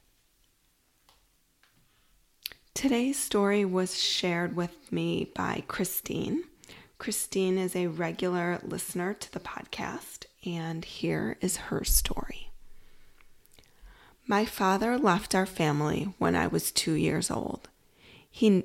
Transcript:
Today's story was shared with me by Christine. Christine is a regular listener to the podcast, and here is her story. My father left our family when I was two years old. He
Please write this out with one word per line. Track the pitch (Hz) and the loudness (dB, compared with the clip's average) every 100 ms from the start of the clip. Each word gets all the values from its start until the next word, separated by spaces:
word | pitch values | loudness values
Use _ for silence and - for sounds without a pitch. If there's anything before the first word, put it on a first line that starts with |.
| _ _ _ _ _ _ _ _ _ _ _ _ _ _ _ _ _ _ _ _ _ _ _ _ - - _ | _ _ _ _ _ _ _ _ _ _ _ _ _ _ _ _ _ _ _ _ _ _ _ _ -14 -14 _
Today's | - 269 240 262 277 | -2 2 2 2 -2
story | - 208 202 208 | 0 2 4 4
was | 196 185 185 - | 2 2 0 -2
shared | - - 180 170 175 170 | -2 0 0 0 0 -2
with | 175 - - | -4 -6 -6
me | 170 170 170 - - | -2 0 -2 -4 -4
by | 185 - - | -2 -2 -6
Christine. | - 180 - - - - 302 - - - - - _ | -4 -2 -4 -4 -4 -2 -4 -4 -16 -20 -20 -20 _
Christine | 233 - - 190 185 185 | -6 -4 -2 0 2 2
is | 185 185 | 0 0
a | 175 | -2
regular | 160 165 175 180 180 175 175 | 0 -4 0 0 0 0 -2
listener | 175 170 - 180 185 | -4 -6 -4 -4 -4
to | 208 - | -4 -8
the | 175 | -10
podcast, | - - - - - - - - - _ | -10 -12 -10 -8 -6 -8 -12 -16 -18 _
and | 180 170 165 165 | -6 -4 -4 -6
here | - - 165 156 - - | -8 -4 -2 0 -2 -2
is | 190 - | -2 -2
her | - - | -4 -4
story. | - - - - - - - - - - - - - - - - _ - - - - - - _ - | 4 4 4 -2 -4 -8 -8 -10 -14 -16 -18 -20 -20 -20 -20 -20 _ -20 -20 -20 -20 -20 -20 _ 0
My | 202 | 2
father | 220 - 190 196 226 254 | 2 2 2 4 2 4
left | 208 190 - | 4 4 2
our | 190 185 | 2 2
family | - 156 147 151 165 196 - | 2 2 4 2 0 -2 0
when | 170 | 2
I | 175 165 | 4 2
was | 165 - | 0 0
two | - 165 | 0 0
years | 156 160 156 - | 2 2 0 -2
old. | - - - - _ _ _ - - - | -2 -4 -8 -12 _ _ _ -20 -20 -20
He | - 214 185 | 4 6 6